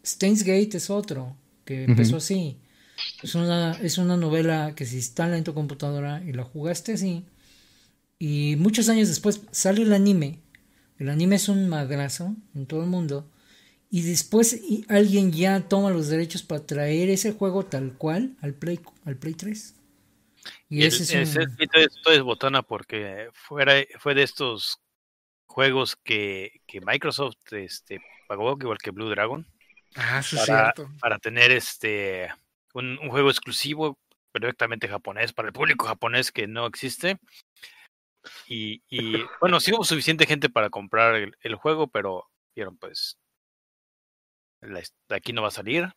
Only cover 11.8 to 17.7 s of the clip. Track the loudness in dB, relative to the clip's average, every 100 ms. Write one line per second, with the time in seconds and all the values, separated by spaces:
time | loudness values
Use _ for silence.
11.8 | -2 -2 -4 -6 -8 -8 _ -12 -6 -4
12.8 | -2 -2 -2 -4 -8 _ _ _ _ _
13.8 | _ -2 0 -2 2 4 4 2 -2 -4
14.8 | 2 4 6 6 4 4 2 2 2 2
15.8 | 2 2 0 0 -2 -6 -6 -8 -4 -2
16.8 | 0 2 2 2 0 0 0 0 -2